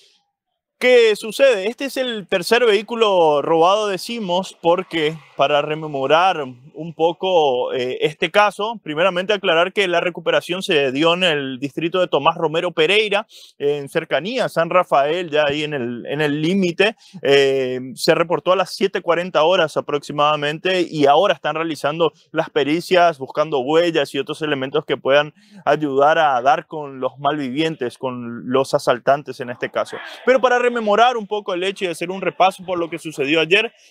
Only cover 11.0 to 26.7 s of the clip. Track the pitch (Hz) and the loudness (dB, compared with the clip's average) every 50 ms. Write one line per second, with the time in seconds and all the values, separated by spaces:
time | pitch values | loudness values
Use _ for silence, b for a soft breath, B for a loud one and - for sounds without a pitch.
11 | 160 165 170 180 185 175 156 147 139 131 131 123 139 139 - 165 156 170 160 185 | 2 2 2 2 0 0 0 -2 -4 -6 -8 -8 -10 -10 -8 -6 -6 -4 -2 -2
12 | 180 175 - 147 139 160 165 165 165 156 151 165 175 180 170 175 156 160 196 214 | 0 0 0 2 2 2 0 0 -2 -2 -2 -2 -4 -2 0 0 2 2 2 2
13 | 220 208 196 202 220 B B B B B B - 139 143 147 147 139 139 - 170 | 2 0 -2 -4 -4 B B B B B B -4 -2 -2 -2 -2 -6 -6 -6 -6
14 | 160 - 147 135 151 208 262 247 190 147 - 160 165 170 165 180 170 - 165 143 | -2 -2 -2 -2 -2 -2 -2 -2 -4 -2 -2 -2 -2 2 2 2 2 4 2 2
15 | 139 147 160 180 185 160 143 151 151 143 143 151 151 151 147 139 117 120 120 117 | 2 2 0 -2 -4 -2 0 0 0 0 0 -2 -4 -4 -4 -4 -4 -6 -6 -8
16 | 80 - - 151 156 147 143 151 156 165 190 202 185 175 165 - 190 214 226 B | -8 -6 -4 -2 -2 -2 -2 -2 -2 0 0 0 0 0 0 0 0 0 -2 B
17 | B B B 175 - 135 139 143 139 135 135 135 131 127 127 127 127 131 123 - | B B B -4 0 4 4 4 4 4 2 0 0 -2 -4 -6 -8 -10 -10 -2
18 | - - 160 165 170 165 175 147 - 170 185 190 180 - - - 180 196 - 202 | 0 2 2 2 2 0 -2 -2 0 0 2 2 0 -2 -2 -4 -4 -2 -2 -4
19 | - 170 165 165 175 185 - 151 151 170 185 185 165 147 - 139 131 - 147 143 | -2 0 0 0 -2 -2 0 2 2 4 4 2 2 0 -2 -4 -4 -4 -4 -6
20 | - - 143 147 147 151 151 147 147 147 156 156 - 185 185 180 175 - - 156 | -6 -6 -2 0 2 2 2 0 -2 -4 -4 -4 -4 -2 0 0 -2 -2 0 2
21 | 143 143 143 160 190 196 170 - - 151 151 156 165 165 151 - - 143 156 165 | 4 4 6 6 4 2 0 -2 -4 -6 -4 -4 -4 -6 -6 -4 -4 -4 -2 0
22 | 170 147 b b b b - 156 156 - - 151 135 139 156 175 170 - 165 175 | -2 -2 b b b b -6 -6 -6 -2 -2 -2 0 0 0 -2 -2 0 2 2
23 | 175 170 156 131 131 - - 147 151 156 151 135 123 135 156 165 175 175 160 156 | 2 2 0 -4 -10 -8 -4 -4 -4 -2 -2 -4 -2 0 0 0 2 2 0 -2
24 | 139 - - 139 135 - 151 - 156 151 143 135 131 135 143 151 151 - 143 127 | -2 -2 -4 -6 -6 -6 -8 -8 -6 -4 -4 -4 -4 -4 -4 -4 -4 -4 -6 -4
25 | - 131 135 147 147 151 B B B B B 196 B 139 147 151 151 143 135 139 | 0 2 4 4 4 2 B B B B B -4 B 0 0 2 0 0 0 2
26 | 139 151 160 165 156 147 135 123 120 135 151 175 165 - | 4 4 4 4 2 2 2 2 2 2 2 2 0 -6